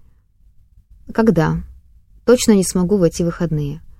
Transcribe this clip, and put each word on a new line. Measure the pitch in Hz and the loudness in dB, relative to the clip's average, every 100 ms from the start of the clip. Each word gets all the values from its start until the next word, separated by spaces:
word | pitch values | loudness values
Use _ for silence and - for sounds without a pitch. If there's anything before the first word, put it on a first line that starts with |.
| _ _ _ _ _ _ _ _ _ - - | _ _ _ _ _ _ _ _ _ -20 -8
"Когда?" | - 226 165 156 165 - - - _ _ - | -2 2 2 0 -2 -8 -18 -20 _ _ -6
"Точно | - 247 - | 0 2 4
не | 202 | 2
смогу | 180 185 175 202 | 2 -2 -2 0
в | |
эти | 165 - | 0 0
выходные". | 170 - 170 151 143 147 - - | -4 -4 -4 -4 -6 -10 -18 -20